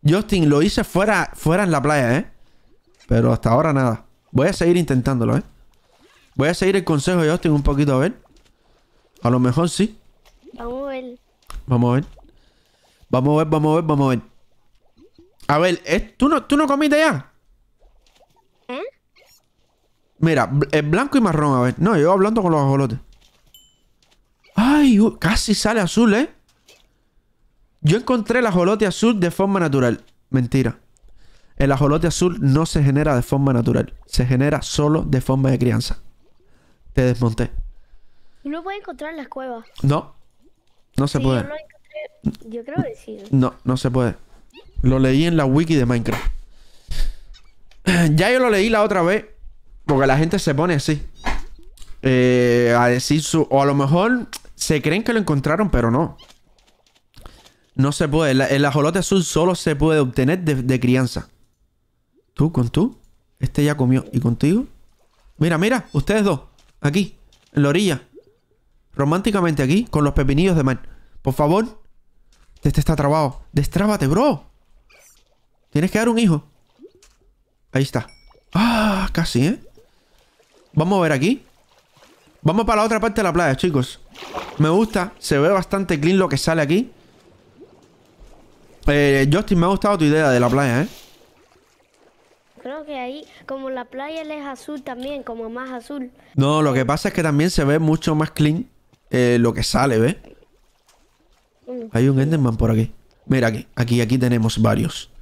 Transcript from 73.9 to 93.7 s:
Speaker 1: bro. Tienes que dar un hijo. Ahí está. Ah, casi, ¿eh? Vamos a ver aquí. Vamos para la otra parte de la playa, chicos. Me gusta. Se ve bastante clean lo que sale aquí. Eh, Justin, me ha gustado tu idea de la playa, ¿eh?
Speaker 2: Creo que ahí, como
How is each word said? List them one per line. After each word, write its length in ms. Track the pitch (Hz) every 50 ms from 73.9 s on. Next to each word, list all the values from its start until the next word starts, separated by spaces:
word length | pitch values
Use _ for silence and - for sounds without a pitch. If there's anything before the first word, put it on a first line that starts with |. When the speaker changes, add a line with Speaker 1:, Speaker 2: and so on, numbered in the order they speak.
| 208 196 - 131
Speaker 1:
bro. 360 | 151 190 262 302 233 139 - - _ _ _ _ _ - _ _ - _ _ - _ _ _ _ _ _ _ _ _ _ _ _
Tienes 220 | _ 147 160 190 -
que 60 | 214
dar 100 | 226 240
un 100 | 233 226
hijo. 260 | 240 202 160 147 - _ _ _ _ _ _ _ 262 - _ _ - _ _ _ _ _ _ _ _ _ _ _ _ _
Ahí 140 | - 127 139
está. 240 | 139 - 131 117 - - - _ - _ _ _ _ -
Ah, 560 | 175 214 233 233 226 214 214 202 190 190 - -
casi, 340 | - 165 - - 120 131
¿eh? 160 | 160 240 - - - _ - - _ _ _ _ _ _ _ _ _ _ _ _ _ _ _ _ _ -
Vamos 260 | - 160 180 208 190
a 40 | 175
ver 100 | 160 151
aquí. 320 | 131 135 190 262 277 - _ _ _ _ _ _ _ _ _ _ _ - _ _ _ _ _ _ _ -
Vamos 220 | 160 214 208 226
para 160 | 208 226 214
la 60 | 214
otra 120 | 226 226 220
parte 220 | 208 226 202 220
de 40 | 214
la 80 | 180 156
playa, 240 | 170 175 151 135
chicos. 440 | 165 - 180 156 139 127 - - - - - - - - - - - - - - -
Me 100 | 151 156
gusta. 440 | 165 196 226 214 - 202 180 - - -
Se 180 | - - 160 139
ve 100 | 143 170
bastante 520 | 202 190 175 - - 196 196 170 180 147
clean 180 | 143 165 185 196
lo 100 | 185 165
que 100 | - 143
sale 220 | - - 160 165
aquí. 300 | 151 135 160 196 254 - - _ _ _ _ _ _ _ _ _ _ _ _ _ 330 - - _ _ _ _ _ _ _ _ _ - - - - - _ _ _ _ _ - - - -
Eh, 400 | 147 147 143 143 139 139 135 143
Justin, 280 | 147 190 214 - 202 175
me 60 | 170
ha 20 | 180
gustado 300 | 196 185 - 208 202 185
tu 60 | 156
idea 260 | 147 147 156 160 143
de 100 | 127 123
la 80 | 123 120
playa, 340 | 123 135 143 131 117 123 160
¿eh? 60 | 226 - - - - _ _ - _ _ _ _ _ _ _ _ _ _ _ _ _ _ _ _ _ _ _ _ _ _ _ _ _ _ - -
Speaker 2:
Creo 220 | 247 269 311 302
que 140 | 302 294 262
ahí, 260 | 254 247 262 302 302 - - - -
como 240 | - 269 269 269 262